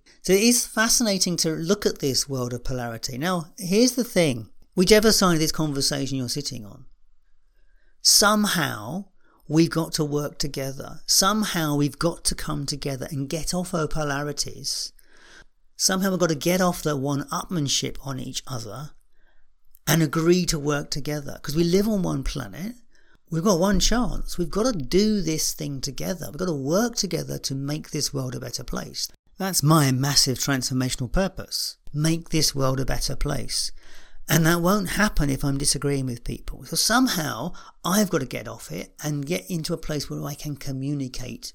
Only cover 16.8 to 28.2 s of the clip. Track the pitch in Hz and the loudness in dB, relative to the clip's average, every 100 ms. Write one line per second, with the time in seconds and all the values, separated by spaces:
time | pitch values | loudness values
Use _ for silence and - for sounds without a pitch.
16.8 | 156 143 139 139 147 175 - 175 135 - | -2 0 0 -2 -2 -6 -4 -2 0 0
17.8 | 131 - 135 131 131 131 - 123 110 117 | -2 -6 -8 -8 -8 -8 -6 -8 -8 -10
18.8 | 147 - - - - - - _ - - | -12 -16 -20 -20 -20 -20 -20 _ -20 -6
19.8 | - 160 151 165 165 180 170 156 143 147 | 2 4 4 2 4 4 2 -2 0 -2
20.8 | 151 151 147 147 139 - - 151 170 185 | -2 -6 -4 -6 -8 -10 -4 0 2 4
21.8 | 214 208 165 143 131 147 107 113 208 - | 2 0 0 -2 -2 -6 -8 -10 -12 -12
22.8 | - - - - _ 165 196 165 196 185 | -20 -20 -20 -20 _ 0 2 4 4 4
23.8 | - 233 220 - - - 160 196 254 190 | 4 4 2 0 -4 -4 -2 0 0 0
24.8 | 127 185 214 208 160 156 - - 147 135 | 0 2 4 2 0 -2 -2 -4 -8 -6
25.8 | 139 127 165 175 - 147 185 143 135 185 | -8 -6 -6 -6 -8 -6 -4 -2 0 2
26.8 | 240 233 185 156 139 139 - 135 139 151 | 2 -2 -2 -4 -6 -8 -6 -6 -4 -6
27.8 | - 151 - 139 | -6 -4 -4 -4